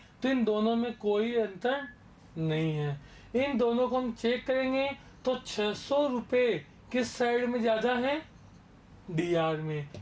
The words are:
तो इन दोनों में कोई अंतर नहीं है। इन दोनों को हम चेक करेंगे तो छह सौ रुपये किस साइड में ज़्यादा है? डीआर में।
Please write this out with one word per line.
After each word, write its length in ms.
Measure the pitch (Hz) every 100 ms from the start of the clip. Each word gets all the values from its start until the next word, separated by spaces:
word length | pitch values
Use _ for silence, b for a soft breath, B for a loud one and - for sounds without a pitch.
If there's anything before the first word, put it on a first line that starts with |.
| B B
तो 60 | 262
इन 160 | 262
दोनों 300 | 220 214 220 233
में 160 | 240 220
कोई 360 | 208 208 233 233
अंतर 500 | 214 185 240 277 269 - - - - 165
नहीं 340 | 160 156 160
है। 280 | 151 147 143 B B B 240
इन 220 | 285 233
दोनों 300 | 240 233 254
को 100 | 254
हम 140 | 247
चेक 340 | 226 233 240 -
करेंगे 420 | 262 262 269 277 269 B B
तो 120 | 254 254
छह 360 | - - 208
सौ 320 | 202 - 277 294
रुपये 580 | 247 - 247 240 170 - - -
किस 200 | 247 233 -
साइड 280 | 240 240
में 160 | 247 240
ज़्यादा 340 | 226 220 233 240
है? 240 | 262 302 - - - - - - - - -
डीआर 460 | 165 175 170 160 156
में। 300 | 156 151 143 -